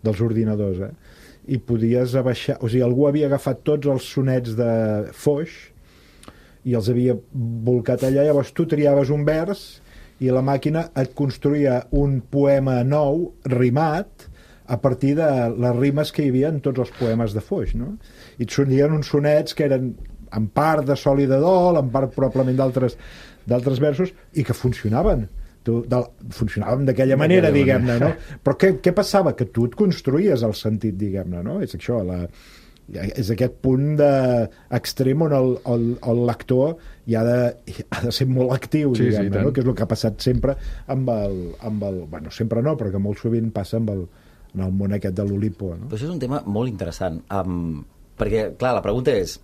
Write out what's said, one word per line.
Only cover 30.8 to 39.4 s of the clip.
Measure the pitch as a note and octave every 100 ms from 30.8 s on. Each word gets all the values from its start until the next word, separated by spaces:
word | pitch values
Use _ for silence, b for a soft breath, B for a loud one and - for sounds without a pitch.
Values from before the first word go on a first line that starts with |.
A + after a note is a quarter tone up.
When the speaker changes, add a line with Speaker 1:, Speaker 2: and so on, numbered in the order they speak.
| A2 F#2
Speaker 1:
diguem-ne, | G#2 F#2+ F2 F2
no? | G2 F#3+
És | D#3+ E2+
això, | - A#2+ F2+
la, | F2+ F2 B B B B B -
és | F#2 G2 - G2+
aquest | A2 B2+ -
punt | C3 C3 C#3+ D3+
de | D3 C3+ B2+ A#2+ G#2+ B B
extrem | B2 - - C3 C#3+
on | D#3+
el, | C#3 C3 B2 -
el, | A#2+ A#2 A#2+
el | B2+ A#2+ A#2+
lector | A2+ - B2+ D3 E3 B B -
hi | A2+
ha |
de, | A2+ B2 A#2+ - -
hi | - -
ha | - A#2+
de |
ser | - C3
molt | B2+ B2+
actiu, | C3 - D#3 D3 A2+
Speaker 2:
Sí, |
sí, | B2
Speaker 1:
diguem-ne, | G#2 F#2+
Speaker 2:
tant. | G2